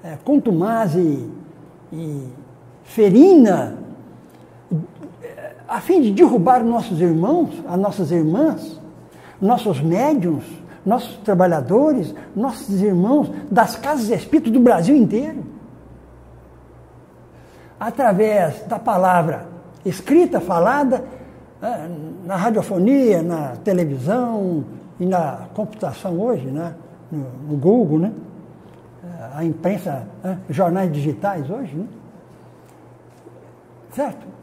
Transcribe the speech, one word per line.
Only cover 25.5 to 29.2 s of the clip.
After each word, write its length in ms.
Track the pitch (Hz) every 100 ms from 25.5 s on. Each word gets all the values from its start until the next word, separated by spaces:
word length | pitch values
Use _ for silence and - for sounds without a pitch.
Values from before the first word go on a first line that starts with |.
computação 680 | - 208 - 170 113 190 170
hoje, 280 | 226 202 131
né, 260 | 143 170 160 - - -
no, 80 | 156 131 123 151
no 80 | 147
Google, 420 | 156 240 180 156
né, 120 | 190 - - - - - - - - - 175 175